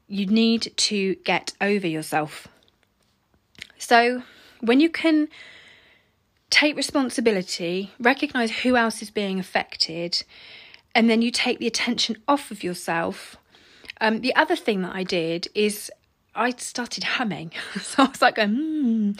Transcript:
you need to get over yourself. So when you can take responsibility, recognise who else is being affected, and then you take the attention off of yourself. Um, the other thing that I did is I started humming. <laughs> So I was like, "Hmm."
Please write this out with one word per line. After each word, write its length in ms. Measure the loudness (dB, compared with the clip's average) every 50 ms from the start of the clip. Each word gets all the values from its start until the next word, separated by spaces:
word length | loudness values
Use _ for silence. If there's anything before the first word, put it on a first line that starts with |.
| _ -8
you 180 | -6 -4 -2
need 460 | 2 2 4 4 4 2 0 -2 -4 -4 -2
to 380 | -2 0 0 0 0 0 -2 -2 -2
get 300 | 0 0 0 -2 -6 -6 -2
over 260 | 0 0 0 0 0 -2
yourself. 600 | -4 -4 -4 -2 -2 -2 -2 -2 -8 -14 -20 -20 _ _ _ _ _ _ _ _ _ _ _ _ _ _ _ _ _ _ _ _ _ -20 -20 -18 _ -8
So 460 | 0 4 6 6 6 4 2 -2 -6 -12 -20 -20 -20 -20 -14 -4
when 180 | 2 4 6 6
you 100 | 6 4
can 380 | 2 2 2 4 4 4 4 0 -4 -12 -20 -20 -20 -20 -20 -20 -20 -20 _ _ _ _ _ _ _ _ _ _ _ _ _ 0
take 260 | 2 2 4 2 2
responsibility, 1160 | 0 -4 -2 0 0 0 0 0 0 2 2 2 2 -2 -4 -6 -6 -4 -4 -4 -4 -6 -8 -6 0
recognise 520 | 2 2 2 2 0 -4 -2 -2 -2 -2
who 240 | -2 -2 0 2 2
else 260 | 2 2 0 -2 -6
is 80 | -10 -8
being 300 | -6 -4 -4 -2 -4 -4
affected, 840 | -4 -2 -4 -4 -4 -4 -6 -6 -6 -4 -4 -6 -6 -4 -4 -6 -6 _ -16 -20 -20 -20 -20 -20 -20 -20 -20 -20 _ _ 2
and 160 | 4 4 4
then 120 | 4 4
you 100 | 2 0
take 280 | 0 -2 -2 -2 -2 -2
the 80 | -2 -4
attention 500 | -2 -2 -2 -2 -2 -2 -2 -4 -4 -4 _ 0
off 240 | 0 0 0 -6
of 120 | -12 -8 -8
yourself. 760 | -6 -6 -6 -4 -4 -2 -2 -2 -4 -6 -8 -12 -18 -20 -20 _ _ _ -20 _ -20 -20 -20 -20 -16 -6 -2
Um, 220 | 0 0 0 0
the 140 | 0 0 2
other 200 | 2 2 2 2
thing 260 | -2 0 0 0 0 0
that 100 | -4 -4
I 100 | -6 -4
did 440 | -2 -2 -2 0 -2 -4 -4 -6 -6 -2
is 360 | 0 0 0 0 -4 -10 -14 -16 _ _ _ _ _ _ _ -4
I 160 | -2 -2 -2
started 520 | -2 -4 -8 -10 -8 -8 -8 -8 -8 -8 -6
humming. 480 | -4 -2 -2 -2 -4 -4 -6 -10 -12 -10 -12 -12
<laughs> 160 | -10 -10 -10
So 220 | -10 -2 2 4 4
I 40 | 4
was 140 | 4 4
like, 160 | 4 4 4 4
"Hmm." 720 | 2 2 2 0 0 -2 -2 0 0 2 2 2 2 0 -2 -4